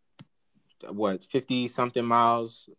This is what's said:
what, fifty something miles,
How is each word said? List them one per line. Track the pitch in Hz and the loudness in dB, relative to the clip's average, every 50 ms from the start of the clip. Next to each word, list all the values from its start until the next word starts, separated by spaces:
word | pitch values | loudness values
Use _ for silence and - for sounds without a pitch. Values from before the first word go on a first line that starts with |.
| _ _ _ - - _ _ _ _ _ _ _ _ _ _ _ - - | _ _ _ -20 -20 _ _ _ _ _ _ _ _ _ _ _ -16 -12
what, | 98 101 107 101 95 92 - | -6 -4 -2 -2 -2 -4 -6
fifty | - - 135 123 - 127 123 123 117 | -4 -4 -4 -2 -2 -2 -2 -2 -4
something | - - 123 120 - 123 120 | -2 -2 -2 -2 -2 -2 0
miles, | 117 120 120 117 117 117 117 117 113 117 - - - - | 2 4 4 4 4 4 2 -2 -6 -12 -18 -20 -20 -20